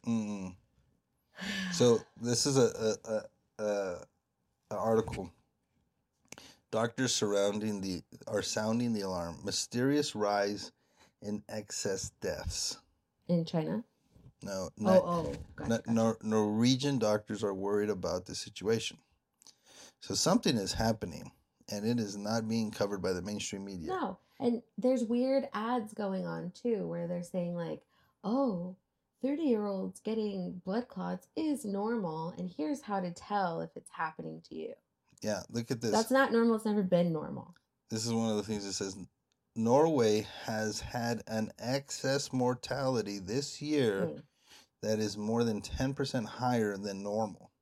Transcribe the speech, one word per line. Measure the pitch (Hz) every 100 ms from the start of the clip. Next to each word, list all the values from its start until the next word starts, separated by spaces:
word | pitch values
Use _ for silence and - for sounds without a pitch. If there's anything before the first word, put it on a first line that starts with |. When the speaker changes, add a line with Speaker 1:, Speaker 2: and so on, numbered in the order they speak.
| -
Speaker 1:
Mm-mm. | 113 107 101 92 92 _ _ _ _ _ _ _ -
Speaker 2:
<sighs> | 190 196 185
Speaker 1:
So | 175 123 113 - -
this | 117 123 147
is | 135
a, | 117 - 110 107 -
a, |
a, | 110 - _ _ - 107
a, | 101 98 87 - _ _ _ _ _ _
a | 104
article. | 107 113 107 - 87 - _ _ _ _ _ _ _ _ _ - - - _
Doctors | 110 117 - 127
surrounding | - 107 101 101 104 107 104
the, | 95 92 - - -
are | 107
sounding | 92 - 107 117 120
the | 110
alarm. | 95 90 85 82
Mysterious | 98 95 - 120 131 147 147 107
rise | 104 101 101 104 - _ _ _ - _
in | 104 104 -
excess | 107 104 - 104 95 - _
deaths. | 95 - 85 - - - _ _ _ _ -
Speaker 2:
In | 175
China? | 165 170 156 208 - _ _ _ - _
Speaker 1:
No, | 95
Speaker 2:
Oh, | 95 92 -
Speaker 1:
not, | 107 131
Speaker 2:
oh, | - 175 - 71 - -
gotcha, | 143
Speaker 1:
no-, | 113
Speaker 2:
gotcha. | -
Speaker 1:
Nor-, | 113 113 110
Norwegian | 110 110 104 107 120 131 143 135
doctors | 107 107 - 104
are | 107 95
worried | 98 104 104
about | 95 87 90 90
the | -
situation. | - - 95 113 - - _ _ _ _ - _ _ - - _
So | -
something | 98 160 214 208 120
is | 95
happening, | - 113 110 95 76 - _ _ _ -
and | 104 107
it | 120
is | 104 101
not | 104 113 110
being | 113 110
covered | - 101 101
by | 95
the | 90
mainstream | 92 104 - 98 98
media. | 92 80
Speaker 2:
No, | 370 190 190 _ _
and | 254 233 - -
there's | 247 262
weird | 220 240 262 269 269 202
ads | 226 247 214 -
going | 202 190 175
on, | 165 165
too, | - 240 220 175
where | 170 170
they're | 175
saying, | 175 185 175 170
like, | 165 151 _ _ _ _
"Oh, | - 247 269 180 180 185 _ _ _ _
thirty-year-olds | 262 294 311 220 208 196 190 -
getting | - 220 214 196 180 180
blood | 185 214 247
clots | 185 175 185 - -
is | 311 277 208
normal, | 196 214 233 175 156 165 175
and | 180
here's | - 302 277
how | - 196
to | 180
tell | 170 - 208 185 165
if | 165 -
it's | -
happening | - 160 156 160 160 -
to | 165
you." | - - _ _ _ _
Speaker 1:
Yeah, | 107 101 -
look | 117 117
at | 120
this. | 117
Speaker 2:
That's | 214 226
not | 262 269
normal. | 233 233 220
It's | 214
never | 208
been | 185 175 175
normal. | 160 151 - - - _ _ _
Speaker 1:
This | 113 113
is |
one | 113 113
of | 107
the |
things | 104 107 101
that |
says, | 98 98 98 90 _ _ _ _ -
"Norway | 113 131 160 147 113 107 104 - -
has | 110 110 104
had | - 123 117 113 -
an | 110 110 -
excess | 113 135 139 - 135 135 -
mortality | 131 123 123 - 127 131 123 101 101
this | 90 123 143 -
year | 147 151 120 98 85
Speaker 2:
Hmm. | 76 - _ _ - _ _
Speaker 1:
that | 104 107
is | 107 101
more | 107 117
than | 117 104
ten | - - 131 139
percent | 135 131 104
higher | - 127 120 107 98
than | 101 98
normal." | 101 107 107 82 - _